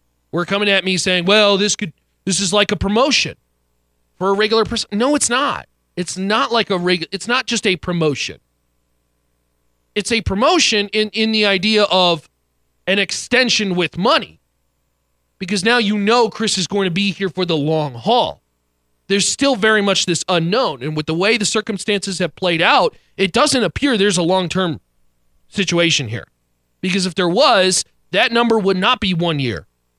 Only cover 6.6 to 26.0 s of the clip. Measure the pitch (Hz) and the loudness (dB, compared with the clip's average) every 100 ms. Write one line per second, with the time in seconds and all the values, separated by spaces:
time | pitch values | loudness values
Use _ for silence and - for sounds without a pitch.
6.6 | 208 180 180 180 160 190 226 254 - 233 | 0 0 0 -2 -4 -8 -4 -4 -2 -2
7.6 | 220 185 - 175 156 131 - 73 _ _ | -2 -2 -4 0 0 -2 -6 -10 _ _
8.6 | _ _ _ _ _ _ _ _ _ _ | _ _ _ _ _ _ _ _ _ _
9.6 | _ _ _ 214 190 226 - 196 277 359 | _ _ _ -6 -2 -2 -2 0 2 2
10.6 | - 214 202 214 214 220 220 214 208 190 | 2 0 0 -2 -2 -2 0 2 2 2
11.6 | 214 214 196 185 180 165 - _ _ _ | 2 2 2 2 2 0 -6 _ _ _
12.6 | _ _ - 202 190 - - 247 247 - | _ _ -4 -2 -2 -4 0 2 2 0
13.6 | 196 180 165 170 220 302 - 80 _ _ | -2 -2 -2 0 0 0 -2 -18 _ _
14.6 | _ _ _ _ _ _ _ - 185 202 | _ _ _ _ _ _ _ -12 -6 -2
15.6 | 220 240 202 208 202 247 220 - 220 196 | 2 2 2 0 2 2 2 0 -4 -2
16.6 | 165 196 190 175 202 - 190 185 175 156 | -2 -2 -2 0 -2 -2 -4 -4 -2 0
17.6 | 151 160 147 117 165 240 120 71 _ _ | 0 0 -2 -4 0 2 0 -4 _ _
18.6 | _ _ _ _ - 202 - - 277 226 | _ _ _ _ -2 0 0 0 0 2
19.6 | 214 214 202 185 - 165 - 175 165 226 | 2 4 2 0 0 -2 0 0 0 0
20.6 | 214 131 143 156 151 165 202 233 202 220 | 0 -4 -6 -6 -4 0 0 0 0 -2
21.6 | 220 202 - 202 196 175 170 - 185 165 | -4 -6 -2 -2 -4 -6 -6 -2 -2 2
22.6 | 196 269 175 - _ - 190 233 294 254 | 4 4 2 -2 _ -4 0 2 2 2
23.6 | 180 - 277 214 202 180 170 190 175 185 | 0 -2 0 2 2 2 0 0 0 -2
24.6 | 175 123 _ _ _ _ _ _ _ - | -2 -4 _ _ _ _ _ _ _ -4
25.6 | 180 170 165 151 | -2 2 2 0